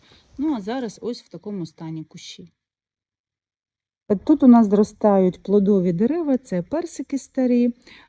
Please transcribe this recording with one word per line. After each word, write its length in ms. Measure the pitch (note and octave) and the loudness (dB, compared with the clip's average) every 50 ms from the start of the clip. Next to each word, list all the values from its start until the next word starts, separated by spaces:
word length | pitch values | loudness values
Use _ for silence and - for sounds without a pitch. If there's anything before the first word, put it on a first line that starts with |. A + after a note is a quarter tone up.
| _ _ _ _ _ _ _ - | _ _ _ _ _ _ _ -6
Ну, 160 | C#4 D#4+ C#4+ | -4 -4 -4
а 80 | G#3+ | -4
зараз 380 | F#3 G#3 B3 C4+ B3 G#3 - - | -6 -8 -8 -6 -8 -8 -10 -10
ось 200 | - A3 A#3+ - | -10 -10 -10 -10
в 80 | - _ | -14 _
такому 360 | - E3 - G#3 G#3 F#3+ E3 | -20 -16 -14 -12 -10 -10 -10
стані 380 | E3 - - E3 D#3+ D#3+ D#3 D#3 | -10 -12 -14 -14 -12 -12 -12 -14
кущі. 480 | - - E3+ - - - - F3+ E3 _ _ _ _ _ _ _ _ _ _ _ _ _ _ _ _ _ _ _ _ _ _ _ _ _ _ _ _ _ _ _ - G#3 F#3 - | -14 -18 -20 -20 -20 -20 -20 -20 -20 _ _ _ _ _ _ _ _ _ _ _ _ _ _ _ _ _ _ _ _ _ _ _ _ _ _ _ _ _ _ _ -4 -4 -2 0
Тут 180 | - D#4 C#4+ C#4+ | 0 2 4 6
у 40 | B3 | 8
нас 200 | A#3+ A#3 A3+ G3 | 8 8 6 4
зростають 760 | G#3 G3+ G#3+ - - - - G#3 G3 F#3+ F#3+ F#3 E3 - - | 2 2 0 0 -2 -2 0 2 4 4 2 0 0 -4 -4
плодові 500 | - G3 G#3 G3 G3+ G#3 F#3+ F3 F#3 E3+ | -2 0 2 2 2 2 2 2 0 0
дерева, 440 | E3+ A3 A#3+ D#4 F4 D#4+ D4 C4 B3 | 0 0 -2 -2 -2 -2 -2 -2 -4
це 240 | - - F#3 F3 | -4 -6 -8 -8
персики 560 | E3+ - C#4 E4 F4 E4 - - C4+ - C#4 B3+ | -6 -6 -6 -6 -6 -8 -10 -14 -12 -8 -10 -10
старі, 560 | - - _ C4+ B3+ A#3+ B3 A#3+ A#3+ A#3+ - _ _ - - - - | -10 -8 _ -4 -2 0 2 0 0 0 -2 _ _ -20 -20 -20 -20